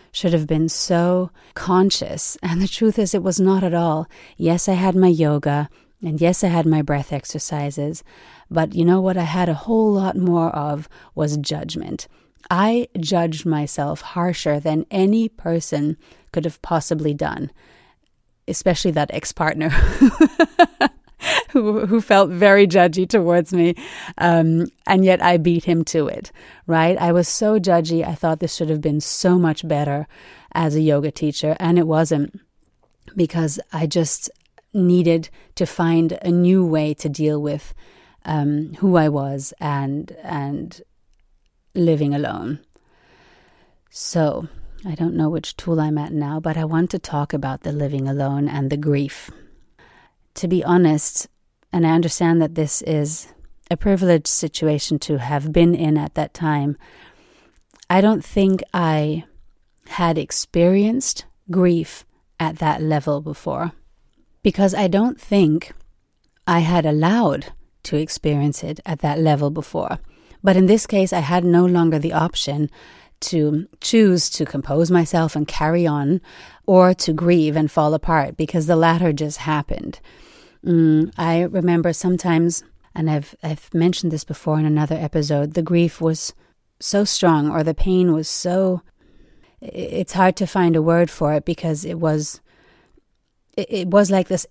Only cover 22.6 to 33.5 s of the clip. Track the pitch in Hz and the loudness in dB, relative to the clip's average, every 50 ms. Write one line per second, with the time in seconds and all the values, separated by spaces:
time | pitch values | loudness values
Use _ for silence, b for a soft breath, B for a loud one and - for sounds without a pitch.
22.6 | 196 180 165 196 175 180 156 185 185 - - 214 175 170 175 175 165 - 185 175 | 6 6 6 6 6 6 4 0 -2 2 2 2 4 4 2 2 2 2 2 2
23.6 | 170 170 170 B B B B B B B B - - 175 170 165 160 160 165 165 | 2 2 2 B B B B B B B B 0 2 4 4 4 4 4 2 2
24.6 | 170 - - _ _ - 190 190 190 185 185 - - 175 175 170 151 175 170 170 | 0 -2 -6 _ _ 2 2 4 6 4 4 4 4 2 2 4 2 2 0 0
25.6 | - 180 170 165 160 - - 160 147 - - - - - B B B B B B | 0 0 0 0 0 -2 -2 -2 -2 -2 -6 -8 -12 -16 B B B B B B
26.6 | B - 165 160 160 170 185 - 175 170 170 180 170 - - - 220 214 220 220 | B -2 0 2 2 2 2 2 0 2 2 2 2 0 -2 -2 0 2 2 2
27.6 | 175 190 175 170 165 160 165 165 160 - 165 - - 165 160 156 180 156 - - | 2 2 2 2 2 0 -2 -2 -2 -4 -6 -4 -2 -2 -2 -2 -4 -6 -4 -4
28.6 | 170 156 156 151 147 156 147 151 - - - - - 185 180 185 170 160 151 - | -4 -2 -2 -2 -2 -2 -2 -2 -4 -4 -6 -2 2 2 4 4 2 2 0 -2
29.6 | - 160 151 147 147 143 143 147 151 B B B B B B B B B - - | -4 -4 -2 -2 -2 -2 -4 -6 -6 B B B B B B B B B -4 -2
30.6 | 165 156 147 156 156 156 147 143 143 156 - - 160 151 143 - - 151 156 - | -2 0 0 2 2 2 2 2 0 -4 -6 -4 -4 -4 -4 -2 -2 -2 -2 -2
31.6 | - 165 170 175 165 160 160 156 165 156 165 147 143 - - - - _ _ _ | 0 2 2 2 2 2 2 0 2 0 0 -2 -2 -4 -8 -18 -20 _ _ _
32.6 | _ _ _ _ _ _ _ _ _ - - 196 170 156 - 170 160 151 | _ _ _ _ _ _ _ _ _ -10 -2 -2 -2 0 0 -2 -2 -2